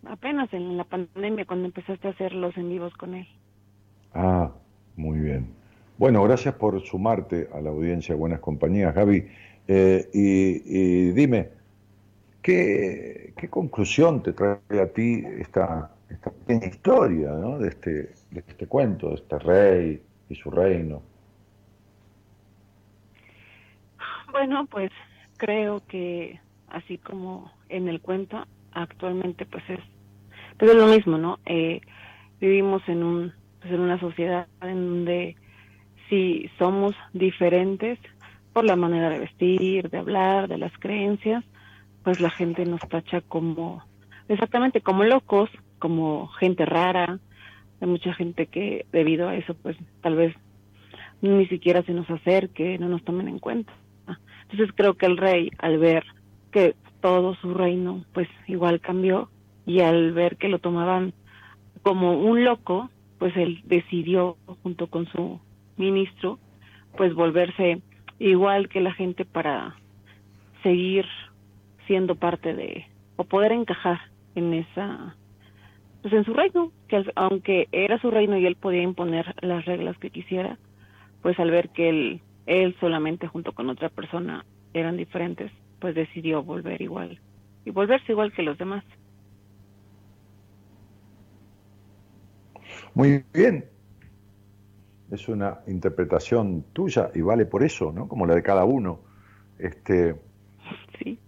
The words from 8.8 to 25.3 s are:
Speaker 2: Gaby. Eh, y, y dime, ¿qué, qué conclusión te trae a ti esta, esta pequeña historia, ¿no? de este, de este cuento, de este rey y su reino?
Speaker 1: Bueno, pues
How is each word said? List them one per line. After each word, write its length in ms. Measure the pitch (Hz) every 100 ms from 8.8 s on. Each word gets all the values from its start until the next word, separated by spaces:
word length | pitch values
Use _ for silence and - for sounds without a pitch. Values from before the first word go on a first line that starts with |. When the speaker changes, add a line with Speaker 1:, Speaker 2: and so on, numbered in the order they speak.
| 95
Speaker 2:
Gaby. 340 | 90 101 98 95 - - _ -
Eh, 420 | 95 95 95 -
y, 640 | 101 101 95 95 85 - 95
y 340 | 92 90 90
dime, 380 | 95 143 113 85 - _ _ _ _ _ _ _ _
¿qué, 920 | - 180 170 101 92 85 - - - -
qué 120 | 165
conclusión 720 | - 165 - 98 - 165 139
te 120 | -
trae 260 | - 101 101 _ 104
a 60 | 95
ti 360 | - 117 117 - -
esta, 540 | - - 87 80 78 _ _
esta 220 | - -
pequeña 360 | - - 117 95
historia, 640 | - - 254 139 82 73
¿no? 280 | 76 101 143
de 100 | 98
este, 220 | - 90 76 - - _
de 120 | 90 -
este 220 | - -
cuento, 420 | 139 127 92 78
de 60 | 76
este 240 | - 76
rey 640 | 80 92 101 92 82 76 _ _ _
y 80 | -
su 160 | -
reino? 500 | 71 95 87 80 73 - _ _ _ _ _ _ _ _ _ _ _ _ _ _ _ _ _ _ _ _ _ _ _ - - _ _ _ _ - - -
Speaker 1:
Bueno, 340 | 277 277 277 294
pues 260 | 208 190 - - _ _